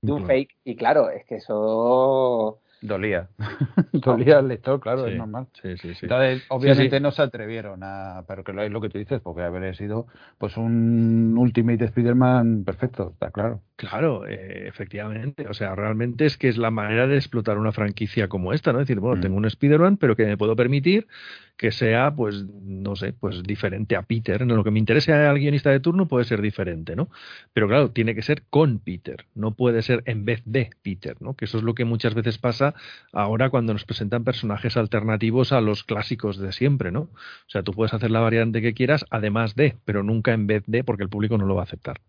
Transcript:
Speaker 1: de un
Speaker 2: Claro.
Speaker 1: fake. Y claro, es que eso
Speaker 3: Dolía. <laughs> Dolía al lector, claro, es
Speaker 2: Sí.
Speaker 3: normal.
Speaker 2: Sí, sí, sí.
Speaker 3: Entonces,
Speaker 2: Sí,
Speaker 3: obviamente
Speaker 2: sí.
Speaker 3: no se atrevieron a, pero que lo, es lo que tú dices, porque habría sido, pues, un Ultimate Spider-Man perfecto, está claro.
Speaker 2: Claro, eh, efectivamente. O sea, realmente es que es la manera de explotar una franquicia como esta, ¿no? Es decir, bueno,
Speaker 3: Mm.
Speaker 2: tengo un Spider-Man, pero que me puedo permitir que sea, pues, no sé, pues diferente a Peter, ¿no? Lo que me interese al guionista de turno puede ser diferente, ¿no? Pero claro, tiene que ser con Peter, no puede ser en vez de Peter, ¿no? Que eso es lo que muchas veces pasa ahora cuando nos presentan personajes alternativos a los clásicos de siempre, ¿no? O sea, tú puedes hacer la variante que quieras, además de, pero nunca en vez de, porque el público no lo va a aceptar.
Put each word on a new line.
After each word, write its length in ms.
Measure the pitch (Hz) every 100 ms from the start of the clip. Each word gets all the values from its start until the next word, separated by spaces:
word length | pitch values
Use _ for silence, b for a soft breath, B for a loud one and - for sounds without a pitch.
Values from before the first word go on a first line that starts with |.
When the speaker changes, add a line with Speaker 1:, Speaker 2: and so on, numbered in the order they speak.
Speaker 1:
de 100 | 110
un 60 | 147
Speaker 2:
Claro. 80 | 185
Speaker 1:
fake. 220 | 135 139 _
Y 100 | - 117
claro, 320 | 117 151 117
es 140 | -
que 120 | - 110
eso 1200 | - 107 107 110 117 127 131 131 127 120 107 110 _ _
Speaker 3:
Dolía. 480 | 110 101 107 92 90 _
<laughs> 540 | 107 - 135 - -
Dolía 460 | 151 131 120 127 151
al 80 | 135
lector, 320 | 117 - 139
claro, 280 | 120 127 123
es 40 |
Speaker 2:
Sí. 60 | 95
Speaker 3:
normal. 300 | 110 110 135 _
Speaker 2:
Sí, 160 | 95 90
sí, 160 | 85
sí. 40 | 87 92
Speaker 3:
Entonces, 320 | 123 131 131
Speaker 2:
Sí, 20 | -
Speaker 3:
obviamente 480 | 131 139 135 131 135
Speaker 2:
sí. 40 |
Speaker 3:
no 80 | 143
se 120 | -
atrevieron 580 | 143 117 107 113 104 95
a, 400 | 95 98 95 92 90
pero 160 | 95
que 80 | 92
lo, 100 | 98
es 80 | 107
lo 100 | 107
que 80 | 107
tú 100 | 98
dices, 220 | 104 131
porque 220 | - 82
habría 320 | 87 90 95
sido, 320 | 92 104 107 - b b _
pues, 180 | 107 -
un 800 | 113 117 113 117 113 113 113 113
Ultimate 500 | 123 117 117 117 117
Spider-Man 760 | 123 120 123 127 127 117 110
perfecto, 460 | 95 92 123 123 92
está 180 | - -
claro. 300 | - 107 110 _
Speaker 2:
Claro, 520 | _ 107 107 160 113 101
eh, 380 | 104 95 92 98
efectivamente. 760 | - 101 104 107 107 127 139 139
O 60 |
sea, 200 | 104 101
realmente 500 | 95 107 110 120 120 151
es 100 | -
que 120 | 135
es 80 | 113
la 120 | 117
manera 360 | 113 104 110 131
de 80 | 143
explotar 420 | 135 117 107 104
una 140 | 107
franquicia 560 | 107 104 98 107 - 101
como 240 | 98 92
esta, 200 | 139 -
¿no? 80 | 123
Es 60 | 139
decir, 140 | 110
bueno, 160 | 107 110
Speaker 3:
Mm. 40 |
Speaker 2:
tengo 140 | 92 95
un 80 | 110
Spider-Man, 500 | - 143 151 175 202
pero 180 | 139
que 120 | 110 107
me 100 | 104
puedo 180 | 107
permitir 540 | 113 123 139 143 202 233 B B B B _
que 160 | 117
sea, 400 | 107 117 117 135
pues, 300 | 147 113 101
no 500 | 98 101 98 95 98
sé, 180 | 98 95
pues 300 | - 101 90
diferente 540 | 92 104 104 98 107 101
a 60 |
Peter, 440 | 98 117 113 107 127
¿no? 80 |
Lo 80 | 113
que 80 | 104
me 80 | 107
interese 340 | 107 120 147
al 260 | 151 147 143
guionista 320 | 143 143 147
de 100 | 139
turno 260 | 139 175 185
puede 180 | 127
ser 160 | 120 117
diferente, 540 | 104 - 92 82 82
¿no? 140 | 85 - B B B B
Pero 140 | - 104
claro, 240 | 123 139
tiene 240 | 120 113
que 80 | 107
ser 200 | 110 147 _
con 300 | 139 156 110
Peter, 480 | - 90 - 64 -
no 180 | - 107
puede 280 | 107 123 117
ser 200 | 110 120 120
en 180 | 110
vez 160 | 101 117
de 260 | - 123 117 -
Peter, 340 | - 95 76 60
¿no? 140 | -
Que 120 | 135 101
eso 120 | 113
es 60 |
lo 100 | 113
que 100 | 117
muchas 300 | 117 117 117
veces 240 | 110 117 110
pasa 360 | 123 117 139 - B B B
ahora 360 | - 104 110 131
cuando 220 | 135 113
nos 120 | 104
presentan 380 | - - 104 120
personajes 520 | 117 123 113 104 120 120
alternativos 760 | 107 113 107 110 113 117 123
a 80 | 135
los 220 | 110 104
clásicos 520 | - 104 104 113 107 95
de 140 | 95
siempre, 400 | 95 131 139 92
¿no? 80 | 92
O 80 | 165 B B B B
sea, 140 | 104
tú 80 | 95
puedes 220 | 98 110
hacer 160 | 110 110
la 80 | 110
variante 400 | 113 117 113 113
que 120 | 113
quieras, 300 | 113 127 147 -
además 440 | 117 107 104 113 107
de, 200 | 147 -
pero 180 | - 101
nunca 280 | 101 113 110
en 120 | 113 101
vez 160 | 107 101
de, 180 | 113
porque 180 | 127 107
el 40 | 98
público 300 | 104 107 113
no 80 | 98
lo 80 | 95
va 60 |
a 20 |
aceptar. 360 | - - - -